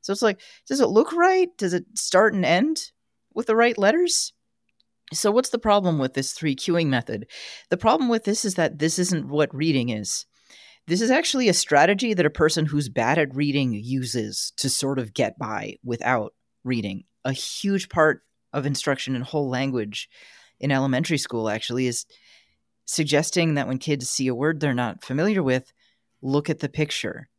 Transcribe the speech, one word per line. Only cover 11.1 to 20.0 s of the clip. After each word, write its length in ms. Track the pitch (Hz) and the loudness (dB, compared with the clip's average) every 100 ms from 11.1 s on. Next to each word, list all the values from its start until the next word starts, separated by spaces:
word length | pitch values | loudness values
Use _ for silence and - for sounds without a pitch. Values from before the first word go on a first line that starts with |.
actually 380 | 262 339 269 240 | 2 2 0 2
a 40 | |
strategy 600 | 175 - 147 160 196 247 | 2 4 4 4 4 0
that 120 | 202 151 | 2 0
a 60 | |
person 340 | - 156 165 156 | 2 2 2 0
who's 240 | 151 135 | -2 -2
bad 280 | 135 117 156 | -2 0 2
at 180 | 147 131 | 0 0
reading 380 | 147 143 135 | 0 0 0
uses 800 | 107 113 135 123 123 107 101 - - | -2 -4 -4 -4 -4 -4 -6 -8 -4
to 120 | 131 | -4
sort 300 | - 135 135 | -2 -2 -2
of 140 | 113 | -4
get 240 | - 117 - | -2 -2 -2
by 380 | 107 107 104 - | -8 -6 -8 -12
without 500 | 123 117 - 127 107 _ _ _ | -8 -4 0 -2 -2 _ _ _
reading. 400 | 127 123 101 95 - _ 131 | -6 -4 -4 -8 -14 _ -6
A 60 | |
huge 580 | 135 - - 202 196 190 | -6 -6 -6 -2 -2 -2
part 320 | - 156 139 _ _ _ | 2 4 2 _ _ _
of 120 | 139 143 | -4 -2
instruction 500 | 139 - 135 - 127 | -2 -2 -2 -2 -6
in 60 | |
whole 280 | 127 156 143 | -4 -2 -2
language 600 | 123 135 127 104 101 | -2 -2 -2 -4 -8